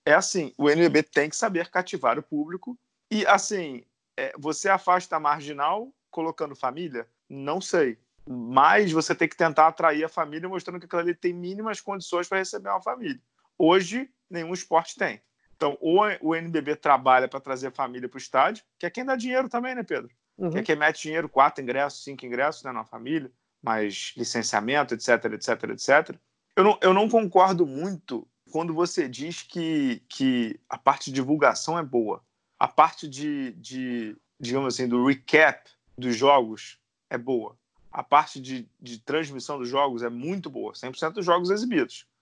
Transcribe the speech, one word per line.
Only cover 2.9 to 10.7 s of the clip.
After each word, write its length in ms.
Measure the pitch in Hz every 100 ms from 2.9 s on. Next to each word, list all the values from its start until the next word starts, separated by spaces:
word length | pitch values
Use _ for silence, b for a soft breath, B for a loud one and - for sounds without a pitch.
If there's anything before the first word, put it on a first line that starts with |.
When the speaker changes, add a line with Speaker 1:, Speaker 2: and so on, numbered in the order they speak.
| _ -
Speaker 1:
e, 140 | 214 202
assim, 580 | 196 - 208 165 123 - _ _ -
é, 160 | 135 -
você 320 | 147 156 196
afasta 460 | 190 - 180 180 160
a 40 |
marginal 760 | 151 147 143 143 147 196 254 _ _
colocando 440 | - 165 160 151 143
família? 520 | 131 135 175 123 113 _ -
Não 320 | 139 139 165
sei. 360 | 180 180 139 113 _ _ -
Mas 640 | 127 117 131 147 202 202
você 220 | 160 156
tem 140 | 160 165
que 100 | -
tentar 300 | 165 147 156
atrair 360 | 165 165 151
a 60 | 160
família 400 | 170 151 151 180
mostrando 300 | 185 -